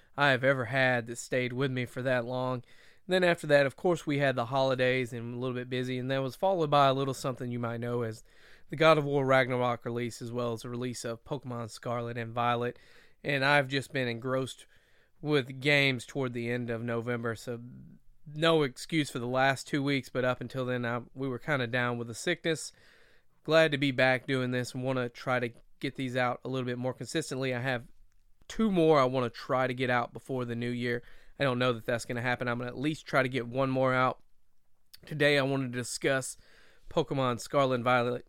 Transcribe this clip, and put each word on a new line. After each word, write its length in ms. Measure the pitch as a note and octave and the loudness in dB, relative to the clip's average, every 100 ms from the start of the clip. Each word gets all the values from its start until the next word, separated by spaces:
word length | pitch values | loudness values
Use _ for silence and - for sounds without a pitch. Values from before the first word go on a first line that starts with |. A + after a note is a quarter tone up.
| _ - | _ 2
I 140 | C#3+ | 4
have 140 | B2 | 4
ever 220 | C3+ C3+ A#2 | 4 2 0
had 420 | C3+ C3 B2 A2+ | 2 2 2 -2
that 100 | A#2 | -10
stayed 340 | - C3 B2 | -4 -2 -2
with 200 | B2 C#3 | -2 -2
me 160 | B2+ B2 | -2 -4
for 160 | - | -4
that 220 | B2+ B2+ A#2+ | -2 -2 -2
long. 360 | B2+ B2+ B2 - - - - - | -4 -4 -4 -8 -20 -20 -18 -2
Then 160 | F#3 | 2
after 240 | F3 E3 D3+ | 4 2 4
that, 180 | C#3+ C#3 | 6 6
of 100 | - | 2
course, 300 | F#3 E3 - | 0 0 0
we 140 | C#3+ | 2
had 160 | C#3 B2+ | 2 0
the 100 | A#2 | 0
holidays 680 | C3+ C3+ B2+ B2+ C3 A#2+ | 2 2 4 2 2 -2
and 200 | B2 A#2 | -6 -8
a 40 | A#2+ | -6
little 160 | B2+ B2 | -4 -4
bit 120 | B2 | -4
busy, 300 | B2+ B2+ B2+ | -4 -2 -4
and 140 | B2+ | -2
that 100 | C3+ | -2
was 140 | C3+ - | -2 -2
followed 340 | F#3+ F#3 D3+ | 0 2 4
by 200 | C#3+ C3+ | 6 6
a 40 | |
little 220 | C3+ C3+ B2 | 4 0 -2
something 360 | C#3 A#2+ B2 | -4 -6 -6
you 60 | A#2+ | -4
might 220 | A#2 A#2 | -4 -4
know 240 | A#2+ A#2+ | -4 -4
as 200 | A2+ A2 - - - - - | -4 -8 -16 -20 -20 -20 -12
the 60 | D3 | 4
God 240 | D#3+ D3+ | 6 6
of 40 | |
War 220 | C#3+ C#3+ C3 | 4 0 4
Ragnarok 580 | C3 B2+ B2 B2 A#2+ | 4 4 2 0 -2
release, 380 | B2 A#2+ A#2+ - | -4 -4 -4 -6
as 100 | A#2+ | -8
well 220 | A#2+ A#2+ | -4 -4
as 80 | A2+ | -4
the 80 | B2+ | -8
release 340 | A#2+ B2+ A#2 | -6 -6 -6
of 220 | A#2+ A2+ - | -8 -10 -8
Pokemon 460 | C#3+ B2+ A#2+ A2+ | -8 -8 -8 -10
Scarlet 480 | - B2 A#2+ A#2 A#2+ | -10 -6 -4 -4 -6
and 120 | A2+ | -6
Violet. 460 | A#2 A#2+ A#2+ A#2+ - - - - _ | 0 2 2 -2 -6 -16 -20 -20 _
And 220 | D3 C#3 C#3 | -4 0 4
I've 220 | D3 C3 | 4 2
just 260 | C#3 B2 | -2 -2
been 140 | C3+ B2 | -2 -2
engrossed 580 | A#2 B2+ C3 C3 - - _ _ _ _ _ | -4 -2 -2 -2 -8 -20 _ _ _ _ _
with 400 | D3 D3 B2+ C3 | 0 0 0 -2
games 460 | C#3+ C#3+ C#3 B2+ - | 2 4 4 2 -4
toward 260 | C#3+ B2+ | -4 -4
the 160 | A#2+ A#2 | -2 -2
end 220 | B2 A#2+ | -2 -2
of 100 | A2+ | -4
November, 540 | A#2+ A#2 A#2 B2 A#2 A2 | -2 -4 -2 -4 -4 -6
so 240 | - A#2+ A#2+ C3 C3+ - - - D3+ | -8 -10 -12 -18 -20 -20 -20 -20 -14
no 300 | D3+ E3 E3 | 0 4 4
excuse 480 | C#3 - - E3 C#3+ | 2 -2 -4 -2 -2
for 80 | C3 | -4
the 80 | A#2+ | -2
last 400 | B2+ C3+ C3 - | 2 2 2 -2
two 160 | D3 | -2
weeks, 260 | C#3 C#3 - | 0 -2 -2
but 160 | B2+ B2+ | -2 0
up 160 | B2 | -2
until 240 | A#2+ C3 B2+ | -4 -6 -2
then, 220 | B2 A#2+ | -2 -2
I, 140 | A#2+ A#2 | -4 -6
we 140 | B2+ C3+ | -8 -6
were 100 | A#2+ | -6
kinda 300 | - C#3 A#2 | -2 -2 0
down 320 | B2 B2 A#2+ | 0 0 -2
with 80 | A#2 | -6
the 80 | A2+ | -6
sickness. 560 | F3+ E3 E3 D#3 - - - - - - _ _ | -4 -2 -2 -2 -6 -16 -20 -20 -20 -20 _ _
Glad 300 | - D#3+ D#3+ | 4 6 6
to 40 | C#3+ | 4
be 140 | C#3+ | 0
back 340 | B2+ C3 B2+ - | 4 4 2 0
doing 240 | C3 B2+ | -2 0
this 240 | B2+ B2 | -2 -4
and 100 | C3 | -4
wanna 240 | B2+ C3 A#2+ | -4 -2 -4
try 320 | - C3 B2+ | -6 -2 -2
to 120 | A#2+ - - - | -2 -6 -20 -8
get 180 | C#3+ - | -8 -6
these 180 | B2+ B2+ | -4 0
out 240 | B2 B2+ | -2 -2
a 60 | B2+ | -6
little 160 | C3 B2 | -4 -4
bit 140 | B2 | -4
more 160 | B2+ B2 | -4 -6
consistently. 580 | B2 E3 C#3+ C3 C3+ | -4 -4 -4 -4 -2
I 80 | A#2+ | -2
have 220 | C3+ B2 - - - - _ - - | -2 -4 -6 -20 -20 -20 _ -20 -10
two 240 | - A3 | 0 2
more 280 | F#3 D#3+ D3 | 4 6 6
I 60 | B2+ | 6
wanna 240 | C3 A#2+ | 2 -2
try 380 | - - C3 B2+ | -4 -2 0 0
to 60 | B2+ | 0
get 160 | B2+ | 0
out 220 | B2 A#2+ | 2 0
before 300 | - - C3 | -8 -8 -6
the 120 | A#2+ A#2 | -4 -4
new 160 | A#2+ | -4
year. 320 | B2 B2 A#2+ - - - - | -2 -2 -2 -6 -18 -18 -2
I 40 | |
don't 160 | C#3 B2 | 0 2
know 140 | B2+ | 0
that 120 | A2+ - | 0 -2
that's 200 | A#2 - | -4 -4
gonna 160 | A#2+ | -4
happen. 260 | B2+ B2 B2 | -2 -2 -2
I'm 100 | A#2+ | -4
gonna 140 | B2 | -6
at 80 | A#2+ | -4
least 260 | D3 D#3 - | -4 -4 0
try 160 | F3 | 2
to 80 | C3 | 2
get 180 | B2+ A#2+ | 0 -4
one 220 | C3 C3+ | -2 0
more 240 | C3 C3 | 2 2
out. 240 | B2+ B2+ - - - - - - - - - - | 4 2 0 -10 -20 -20 -20 -20 -20 -20 -20 -12
Today, 320 | D3+ D3 C#3+ | 2 4 4
I 60 | |
wanted 300 | C3+ C#3 B2+ | 2 0 -2
to 40 | B2 | -6
discuss 600 | A#2+ - D3 C3+ - - - - - - - | -6 -2 0 0 -2 -12 -20 -20 -20 -20 -4
Pokemon 500 | - C#3+ C3+ C3 A#2 | -2 -2 0 0 -2
Scarlet 360 | - D3 C3+ B2+ | -2 2 2 2
and 80 | |
Violet, 420 | A#2+ B2+ A#2+ B2 | 2 2 2 -2